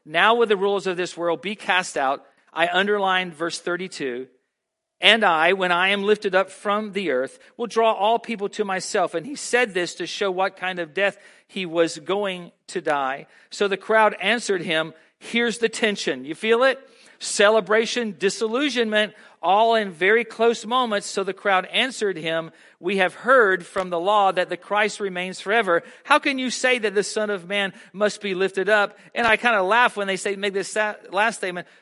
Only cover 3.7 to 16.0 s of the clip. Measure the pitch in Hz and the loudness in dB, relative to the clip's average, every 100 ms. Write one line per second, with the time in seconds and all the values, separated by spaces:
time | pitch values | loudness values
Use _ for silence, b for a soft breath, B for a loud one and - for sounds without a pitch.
3.7 | 175 185 - 139 120 131 _ _ _ _ | -6 -6 -6 -6 -6 -10 _ _ _ _
4.7 | _ _ _ 185 226 202 156 165 196 180 | _ _ _ 4 6 4 4 4 2 2
5.7 | 175 190 202 196 208 202 185 190 - 208 | 2 2 0 2 0 2 0 0 -6 -4
6.7 | 202 214 190 175 127 131 - b - 226 | -2 -4 -6 -2 -2 -4 -10 b -10 -4
7.7 | 220 226 190 208 226 233 220 202 - 202 | 2 2 2 2 0 -2 -6 -6 -6 -4
8.7 | 185 - 208 170 170 196 285 - 240 240 | -4 -2 -2 0 -4 -8 -10 -2 0 0
9.7 | 180 175 - 170 - 202 180 196 196 185 | -2 -4 -6 -10 -4 -2 0 -4 -4 -8
10.7 | 180 160 165 196 196 B B B 196 180 | -6 -8 -2 -2 -2 B B B -10 -4
11.7 | 170 165 165 151 196 202 180 175 _ - | 0 0 0 -4 -2 -2 -6 -14 _ -10
12.7 | 185 156 143 135 139 - b b - 202 | -6 -2 -2 -2 -6 -12 b b -4 -2
13.7 | 190 - 220 214 190 190 233 - 190 165 | -2 2 4 4 2 -2 0 0 -4 0
14.7 | 160 160 b b b - 233 240 214 226 | -2 -2 b b b -4 0 0 0 -4
15.7 | - 220 202 | 0 -2 -2